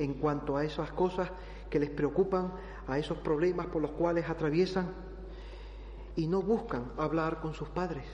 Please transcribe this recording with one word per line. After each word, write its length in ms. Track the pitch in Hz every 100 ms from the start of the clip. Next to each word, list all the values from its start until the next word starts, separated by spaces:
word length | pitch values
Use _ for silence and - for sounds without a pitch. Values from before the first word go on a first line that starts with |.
en 140 | 143
cuanto 420 | 131 147 143 143 139
a 80 |
esas 260 | 151 151 147
cosas 400 | - 180 185 175 - - - -
que 80 | 156
les 120 | 143
preocupan, 600 | 147 143 180 190 185 180 - - - -
a 100 | 135
esos 200 | 156 160
problemas 480 | - 151 180 175 165
por 140 | 165
los 120 | 151
cuales 360 | - 170 170 156
atraviesan, 640 | 156 156 160 185 190 175 - - - - - - - - - - - - -
y 100 | 160
no 160 | 190
buscan 480 | 185 226 - 131 123 151
hablar 420 | 156 160 160 160
con 140 | 160
sus 140 | 151 147
padres, 380 | 175 180 147 -